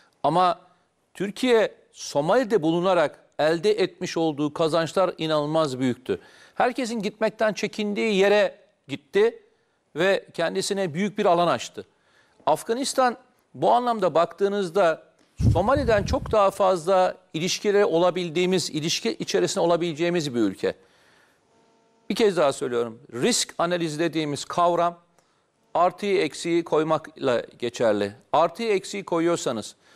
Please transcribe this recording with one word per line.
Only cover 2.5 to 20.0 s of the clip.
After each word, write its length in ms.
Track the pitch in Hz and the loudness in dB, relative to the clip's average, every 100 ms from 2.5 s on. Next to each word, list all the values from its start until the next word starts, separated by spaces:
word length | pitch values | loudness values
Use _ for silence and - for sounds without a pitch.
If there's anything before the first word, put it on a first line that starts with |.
| 208 | 0
bulunarak 600 | 156 170 185 175 147 - _ - | 2 0 2 2 0 -2 _ -2
elde 320 | 151 165 208 | 0 0 0
etmiş 460 | - 185 - 175 170 | 0 -2 -4 -8 -2
olduğu 380 | 160 139 147 | -2 -2 -4
kazançlar 600 | 147 160 165 160 - 185 - | -2 0 0 0 0 0 0
inanılmaz 600 | 160 156 147 160 156 127 | -2 -2 0 0 0 0
büyüktü. 420 | 131 120 - 92 - - - | -2 -2 -4 -6 -8 -20 -10
Herkesin 480 | - 240 254 233 233 | -2 -2 -2 -6 -4
gitmekten 500 | 202 - 214 - 214 | -6 -2 -4 0 -2
çekindiği 640 | 190 208 - 208 202 226 | -2 -6 -6 -6 -2 0
yere 440 | 190 196 208 185 - _ _ - | 2 4 4 2 -2 _ _ -12
gitti 540 | 139 _ 196 226 - _ _ _ _ _ 143 | -12 _ 2 2 0 _ _ _ _ _ -2
ve 300 | 185 196 - | 0 0 -2
kendisine 600 | - 165 190 - 196 185 | -6 -4 -2 -4 -2 -4
büyük 240 | 147 202 - | -2 -4 0
bir 80 | 202 | 2
alan 220 | 170 175 | 4 2
açtı. 380 | 123 - - - _ _ _ _ _ - | 0 -4 -14 -18 _ _ _ _ _ -2
Afganistan 680 | 151 - 233 277 - 247 - _ _ _ | -2 -2 -4 -2 0 0 0 _ _ _
bu 180 | 127 175 | -2 2
anlamda 420 | 233 247 226 185 | 2 2 0 0
baktığınızda 880 | 151 170 - 196 202 185 175 175 156 - _ _ - - | 2 0 0 -2 0 -2 2 2 2 -6 _ _ -2 2
Somali'den 520 | 160 208 285 247 208 | 2 2 2 2 0
çok 280 | 190 170 - | 0 -4 0
daha 180 | 220 196 | 2 2
fazla 640 | - 190 185 160 185 185 - _ | 2 2 2 2 2 2 -2 _
ilişkileri 500 | 165 175 - 208 202 | -6 -4 -2 0 2
olabildiğimiz, 840 | 202 165 180 170 175 151 180 185 - | 2 2 2 0 -4 -2 0 0 -2
ilişki 400 | 151 156 - 220 | -4 -4 -4 -4
içerisinde 540 | - 175 190 175 196 | -6 -2 0 0 0
olabileceğimiz 720 | 170 170 175 147 | 2 2 0 -2